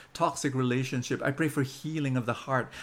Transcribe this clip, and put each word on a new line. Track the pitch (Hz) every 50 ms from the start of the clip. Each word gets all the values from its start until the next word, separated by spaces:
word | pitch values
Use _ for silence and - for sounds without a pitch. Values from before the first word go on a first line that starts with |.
| - - -
toxic | - 165 160 - - - 147 127
relationship. | 131 127 123 123 127 131 131 - 127 120 - 131 - -
I | 139
pray | 139 139 160 151
for | - 151 139
healing | 131 - - - 151 156 160 143 135 127
of | 127 113
the | 113 117
heart. | - - - 135 127 113 - - -